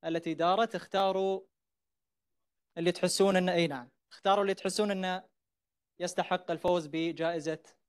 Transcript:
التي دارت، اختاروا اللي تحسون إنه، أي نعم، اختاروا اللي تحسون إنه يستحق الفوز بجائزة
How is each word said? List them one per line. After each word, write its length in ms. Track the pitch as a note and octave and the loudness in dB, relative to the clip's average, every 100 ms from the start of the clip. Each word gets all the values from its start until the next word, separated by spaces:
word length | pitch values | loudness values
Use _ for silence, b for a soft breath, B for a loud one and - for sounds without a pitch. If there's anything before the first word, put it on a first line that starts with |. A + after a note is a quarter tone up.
| E3+ | -4
التي 280 | E3 E3 | -6 -6
دارت، 420 | D#3 E3 F#3+ A3+ F3+ | -2 0 2 0 -2
اختاروا 640 | - G3 G3 F#3+ F#3+ F#3+ - _ _ _ _ _ _ _ _ _ _ _ _ - | -6 0 0 0 -2 -2 -8 _ _ _ _ _ _ _ _ _ _ _ _ -4
اللي 140 | E3+ | -2
تحسون 440 | F3 F#3 - G3 F#3+ | 0 -2 4 4 4
إنه، 180 | F#3 | 2
أي 140 | F3 E3+ | 2 0
نعم، 220 | C3+ B2 _ _ | -2 -12 _ _
اختاروا 300 | - G3 G3+ | -6 2 2
اللي 120 | G3+ | 2
تحسون 380 | F#3+ G3 F#3 G#3 | 0 -4 -2 0
إنه 320 | F#3+ F#3 F#3 - _ _ _ _ _ _ _ | 0 -2 -6 -8 _ _ _ _ _ _ _
يستحق 520 | F3 - E3+ F3+ - | -6 -2 0 -2 -2
الفوز 360 | E3+ F3+ F3 D3+ | -2 2 2 0
بجائزة 760 | D#3 E3 D#3 E3 E3+ D3+ D#3 - _ | -2 -2 -2 -2 -2 -4 -6 -10 _